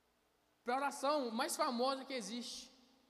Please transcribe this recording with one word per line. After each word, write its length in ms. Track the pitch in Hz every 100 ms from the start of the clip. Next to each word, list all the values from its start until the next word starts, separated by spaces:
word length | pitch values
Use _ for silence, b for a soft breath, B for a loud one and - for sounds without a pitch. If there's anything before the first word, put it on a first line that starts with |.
| _ _ _ _ _ _
pra 120 | 240 262
oração 560 | 277 269 262 302 240
mais 240 | 220 330 -
famosa 500 | 311 240 262 269 269
que 80 |
existe, 540 | 262 190 240 233 - - - - _